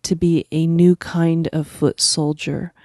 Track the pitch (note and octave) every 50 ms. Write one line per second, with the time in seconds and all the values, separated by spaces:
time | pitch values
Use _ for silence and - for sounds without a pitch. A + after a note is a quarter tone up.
0 | _ - F#3 E3 F3 E3+ E3 D3 - _ D3+ D#3+ D#3+ E3 E3 E3+ F3 F3+ F3+ -
1 | - - - E3+ E3 E3 E3 E3 E3 - - D#3+ D3 - - - D3+ C#3 - -
2 | - - - E3+ D3 D3 D3+ D3+ - D3 C#3 C3+ - E3+ _ _